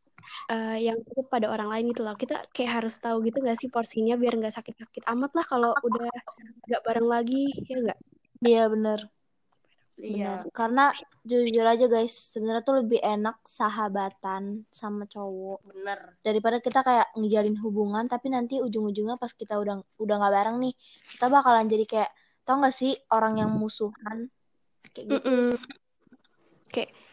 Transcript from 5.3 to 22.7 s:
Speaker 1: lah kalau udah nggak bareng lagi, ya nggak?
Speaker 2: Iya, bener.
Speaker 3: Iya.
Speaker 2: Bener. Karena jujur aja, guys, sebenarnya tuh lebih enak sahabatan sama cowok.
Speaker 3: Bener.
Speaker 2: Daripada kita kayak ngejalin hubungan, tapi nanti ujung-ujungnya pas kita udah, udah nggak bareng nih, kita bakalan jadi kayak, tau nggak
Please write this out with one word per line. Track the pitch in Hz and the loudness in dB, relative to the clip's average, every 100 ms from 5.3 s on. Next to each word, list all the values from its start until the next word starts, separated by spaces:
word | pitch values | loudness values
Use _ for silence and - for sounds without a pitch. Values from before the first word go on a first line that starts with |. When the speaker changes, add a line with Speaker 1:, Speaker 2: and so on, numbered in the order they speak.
| 330 | -2
Speaker 1:
lah | 339 | 0
kalau | 254 233 | 2 2
udah | 233 240 226 240 240 - - 220 - - | 2 0 -2 -4 -8 -12 -18 -20 -14 -4
nggak | 233 | -4
bareng | - 226 233 | 0 0 2
lagi, | 233 233 262 277 277 | 2 2 0 0 -2
ya | - 254 | -6 -4
nggak? | 226 - - _ _ - | -2 -4 -10 _ _ 0
Speaker 2:
Iya, | 240 226 226 | 4 6 6
bener. | 220 214 214 208 _ _ _ _ _ _ _ _ - | 2 0 -2 -6 _ _ _ _ _ _ _ _ -14
Speaker 3:
Iya. | 214 202 190 190 | -8 -4 -4 -6
Speaker 2:
Bener. | 240 | -8
Karena | - 226 247 285 - - _ | -4 0 4 4 2 -6 _
jujur | 226 247 240 226 | 0 2 4 4
aja, | 226 233 247 | 4 6 4
guys, | 226 233 - - 233 | 4 2 -2 -4 -4
sebenarnya | 220 226 226 | -2 -2 2
tuh | 269 | 2
lebih | 226 233 | 4 2
enak | 208 208 214 233 - | 2 0 -2 -6 -8
sahabatan | - 214 214 214 196 196 - 196 190 196 214 214 | -2 -2 0 -2 -2 -4 -6 -8 -6 -6 -8 -12
sama | - 214 208 208 | -12 -8 -8 -10
cowok. | 214 202 190 190 196 | -10 -10 -10 -10 -12
Speaker 3:
Bener. | 202 196 196 202 - _ 214 | -14 -12 -10 -10 -12 _ -2
Speaker 2:
Daripada | 214 220 233 | 0 2 0
kita | 247 262 | 0 2
kayak | 262 240 - - | 4 4 2 0
ngejalin | 214 214 208 214 | 0 2 2 0
hubungan, | 220 208 208 208 240 | -2 -2 0 -2 -4
tapi | 262 262 262 | -4 -2 -2
nanti | 240 269 | -2 -2
ujung-ujungnya | 254 214 214 202 214 247 | -2 -2 -2 -2 -4 -4
pas | 233 | -8
kita | - 214 208 | -10 -6 -4
udah, | 208 202 - - | -2 -4 -8 -6
udah | 214 208 | -2 2
nggak | 202 196 | 4 4
bareng | 214 233 | 2 0
nih, | 254 - _ - - - | -2 -4 _ -20 -20 -2
kita | 247 | 4
bakalan | 277 262 233 220 | 6 8 6 6
jadi | 214 220 | 2 0
kayak, | 220 202 - _ _ | 0 -2 -4 _ _
tau | - 269 | 0 4
nggak | 269 | 4